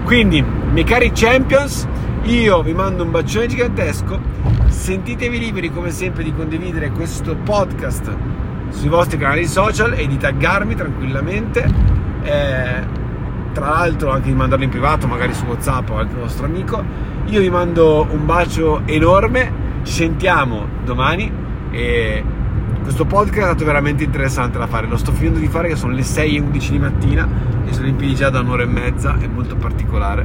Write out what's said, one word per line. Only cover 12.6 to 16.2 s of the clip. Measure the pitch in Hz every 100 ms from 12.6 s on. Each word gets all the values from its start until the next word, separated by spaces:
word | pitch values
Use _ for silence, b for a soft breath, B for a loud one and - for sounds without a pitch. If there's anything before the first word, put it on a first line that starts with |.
| 123 123 - - - - - - -
tra | - 139
l'altro | 156 170 156 147
anche | 135 131
di | 131
mandarlo | 131 131
in | 131
privato, | 127 139 156 143
magari | 117 123
su | - 120
WhatsApp | 117 - 131 117
o | 107
al | 110
vostro | 123